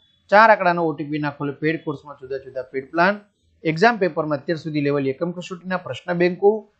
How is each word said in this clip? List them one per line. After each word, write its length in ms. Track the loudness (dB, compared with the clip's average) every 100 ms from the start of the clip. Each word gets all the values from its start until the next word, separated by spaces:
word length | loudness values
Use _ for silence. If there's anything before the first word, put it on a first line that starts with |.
| _ _ 2
ચાર 200 | 6 6
આંકડાનો 360 | 6 4 2 0
ઓ 80 |
ટી 100 | -4
પી 160 | -6 -4
નાખો 260 | -4 -4 -6
એટલે 100 | -4
પેડ 280 | -4 -4
કોર્સમાં 340 | -6 -10 -12 -18
જુદા 160 | -10 -10
જુદા 240 | -10 -12
પેડ 300 | -10 -8 -4
પ્લાન, 280 | 0 2 0 -8 _ _ _
એક્ઝામ 340 | -4 2 2 2
પેપરમાં 400 | 0 -2 -4 -4
અત્યાર 200 | -4 -6
સુધી 240 | -4 -2
લેવલ 260 | 0 0 -2
એકમ 240 | -2 -4
કસોટીના 460 | -6 -12 -12 -6 -6
પ્રશ્ન 360 | -6 -10 -4
બેંકો, 560 | 2 2 4 2 2 -2 _